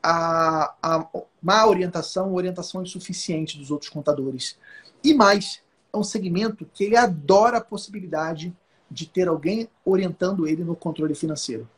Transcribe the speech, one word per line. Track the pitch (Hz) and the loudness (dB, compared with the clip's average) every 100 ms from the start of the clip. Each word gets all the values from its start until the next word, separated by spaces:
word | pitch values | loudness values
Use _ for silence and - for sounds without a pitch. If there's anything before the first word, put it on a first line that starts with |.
à, | 160 165 165 165 160 160 151 - | 2 0 2 2 2 0 -2 -4
à | 165 165 160 - - _ | -2 -2 -2 -12 -12 _
má | 170 214 220 | 2 6 6
orientação, | 185 180 175 - 185 190 | 4 0 -4 -6 -4 -2
orientação | 180 185 180 175 185 | -2 -2 -6 -10 -10
insuficiente | 180 185 - 175 - 160 156 151 | -10 -12 -10 -10 -4 -4 -4 -8
dos | 135 | -8
outros | 143 - | -8 -8
contadores. | 151 147 143 135 127 - - - - - _ | -6 -2 -2 -4 -6 -10 -12 -20 -20 -20 _
E | 285 | 4
mais, | 294 202 202 - - _ _ _ | 6 6 6 0 -12 _ _ _
é | 214 | -4
um | |
segmento | 208 214 190 175 220 214 160 | -4 -4 -2 -2 -2 -4 -14
que | - | -4
ele | 202 233 | 4 4
adora | 240 160 139 190 226 240 | 4 0 4 6 6 2
a | |
possibilidade | - 202 - 202 180 156 160 160 175 180 _ _ _ | -4 -12 -12 -14 -6 -4 -4 -6 -10 -12 _ _ _
de | 135 160 | -14 -6
ter | - 180 | -2 0
alguém | 160 156 214 226 _ | 0 -2 -4 -6 _
orientando | - 190 185 160 185 196 156 | 0 2 0 -2 -2 0 -2
ele | 160 | -2
no | 170 170 | -2 -4
controle | 175 156 151 147 | -6 -4 -4 -2
financeiro. | 160 151 - 117 117 | -4 -6 -6 -8 -12